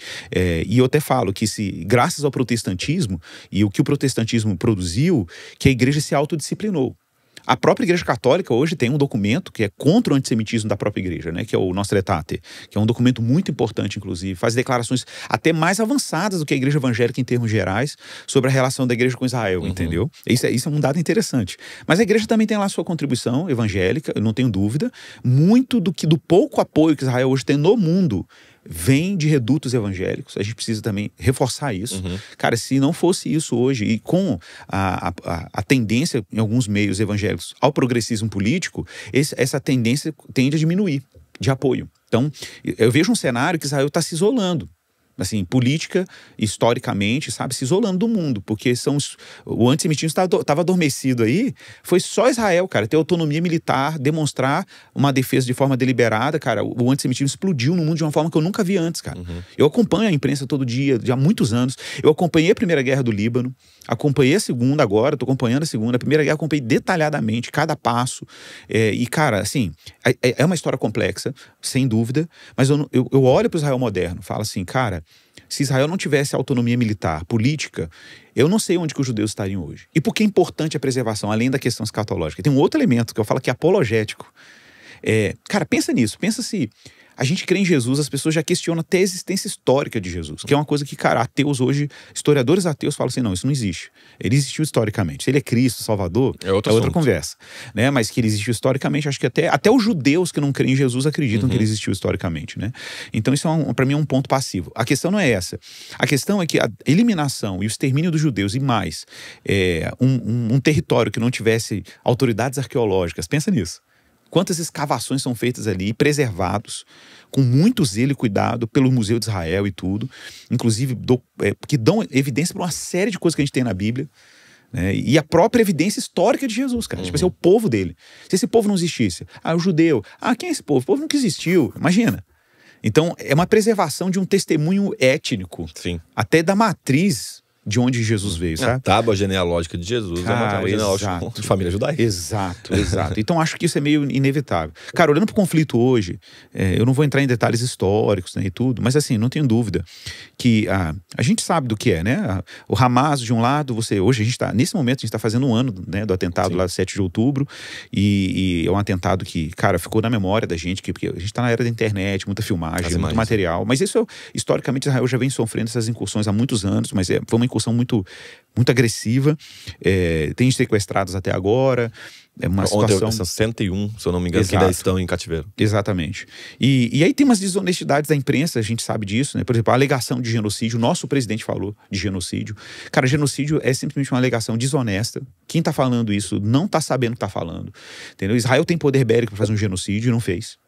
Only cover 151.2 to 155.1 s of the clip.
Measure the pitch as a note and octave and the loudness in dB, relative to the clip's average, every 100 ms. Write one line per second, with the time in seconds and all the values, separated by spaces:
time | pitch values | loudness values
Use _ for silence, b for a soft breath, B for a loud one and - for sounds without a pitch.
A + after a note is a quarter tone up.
151.2 | B2+ A3 - E3+ B2+ A2 A#2+ E2 F#2+ E3 | 0 0 0 0 0 -2 0 0 0 0
152.2 | D#3 F#2 - B B G#2+ B2 B2 D3 C#3 | -2 -4 -6 B B 2 2 4 2 0
153.2 | A#2 A#2 A#2+ D3 C3+ A2+ A2 G2+ F#2+ B2+ | 0 2 2 2 -2 -4 -2 0 2 0
154.2 | G#2+ A#2+ G#2 F#2+ - G3 C3 C3 A2+ | 0 -2 -2 0 0 0 0 -2 -4